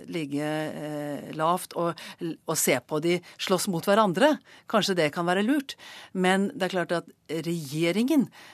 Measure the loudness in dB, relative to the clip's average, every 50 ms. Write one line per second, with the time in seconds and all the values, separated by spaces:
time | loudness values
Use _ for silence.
0 | -10 -8 -6 -6 -4 -4 -4 -4 -2 -2 -2 -2 -4 -4 -6 -8 -8 -8 -6 -6
1 | -6 -6 -8 -8 -10 -10 -4 0 0 2 2 0 -2 -6 -6 -4 -2 -2 -4 -6
2 | -10 -16 -12 -8 -8 -8 -8 -8 _ -4 -2 0 2 2 2 0 0 -2 -4 -2
3 | 0 0 0 0 -2 -8 -12 -10 0 0 2 2 2 0 -2 0 2 4 4 6
4 | 6 4 4 4 4 4 4 2 -2 -10 -20 -20 -8 -2 0 0 2 2 2 2
5 | 2 2 2 0 0 0 2 2 2 2 2 0 0 -4 -10 -14 -16 -18 -18 -18
6 | -20 -8 -4 0 2 4 4 4 2 0 -2 -4 -4 -2 -2 -2 -2 0 -2 -2
7 | -4 -6 -14 _ _ -8 -8 -6 -4 -4 -4 -4 -4 -6 -2 0 0 0 2 2
8 | 2 4 4 4 2 2 -2 -10 -20 -20